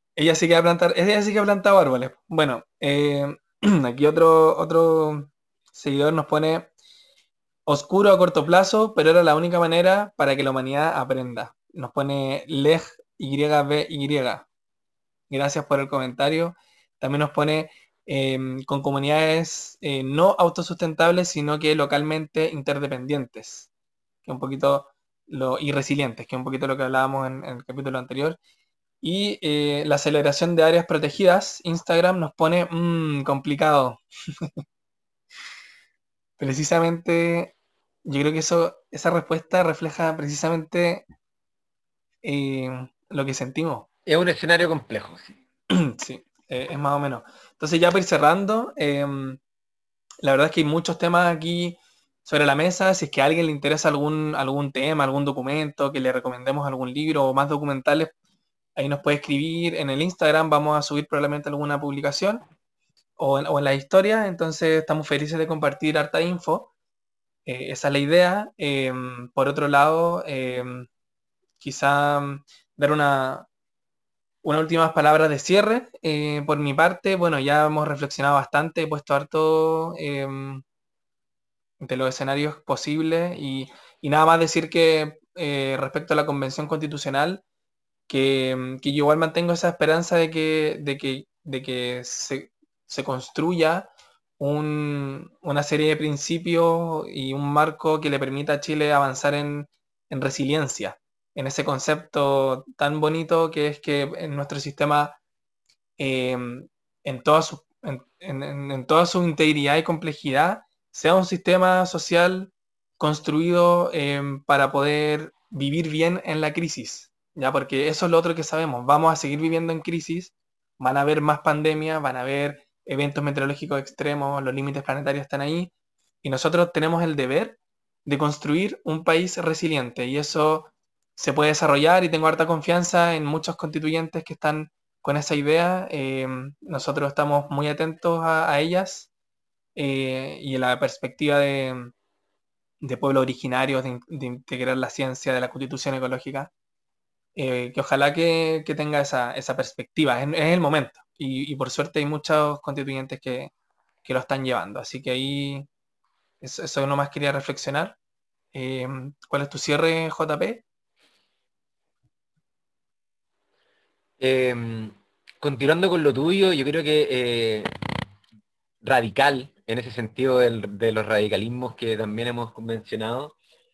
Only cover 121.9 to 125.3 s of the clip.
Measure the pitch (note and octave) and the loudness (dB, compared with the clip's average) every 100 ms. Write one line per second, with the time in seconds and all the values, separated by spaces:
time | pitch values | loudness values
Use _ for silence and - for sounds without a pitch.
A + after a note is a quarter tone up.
121.9 | D#3 C#3 B2+ B2+ C#3 C#3+ C#3+ _ _ - | -4 -4 -4 -4 -2 -4 -6 _ _ -8
122.9 | C#3 C#3+ C#3+ C#3+ C#3 C#3 C#3+ D#3 C#3 C3+ | -4 -2 -2 -4 -2 -4 -4 -4 -6 -6
123.9 | - C#3+ D3 C#3 C#3 C3+ C3+ C#3 C#3+ C#3 | -6 -4 -4 -4 -4 -4 -4 -6 -6 -6
124.9 | C3+ C#3 C#3+ C#3 | -4 -2 -4 -4